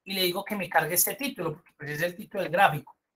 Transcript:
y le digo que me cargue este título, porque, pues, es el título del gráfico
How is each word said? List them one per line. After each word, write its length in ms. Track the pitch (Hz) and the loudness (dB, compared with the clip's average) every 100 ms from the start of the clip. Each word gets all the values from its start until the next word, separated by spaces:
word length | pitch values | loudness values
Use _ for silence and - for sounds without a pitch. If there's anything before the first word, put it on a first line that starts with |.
y 80 | - | -8
le 100 | 190 | 0
digo 200 | 180 180 | 0 0
que 120 | 196 208 | -4 -6
me 120 | 170 | 0
cargue 260 | 165 156 | 2 2
este 200 | 175 - | 0 0
título, 400 | 190 277 269 160 | -2 -6 -4 -6
porque, 180 | 151 _ - | -6 _ -14
pues, 120 | 147 | -8
es 100 | 147 | -2
el 120 | 175 | -4
título 280 | 175 - 196 | -4 -10 -6
del 100 | 165 | 0
gráfico 460 | 175 190 147 - - _ | 6 6 4 -6 -18 _